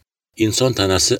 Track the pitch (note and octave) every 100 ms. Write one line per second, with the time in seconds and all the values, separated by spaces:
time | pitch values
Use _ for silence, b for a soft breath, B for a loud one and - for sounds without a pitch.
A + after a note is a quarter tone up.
0 | _ _ _ - A2 G#2 B2+ A2 G2 F#2
1 | -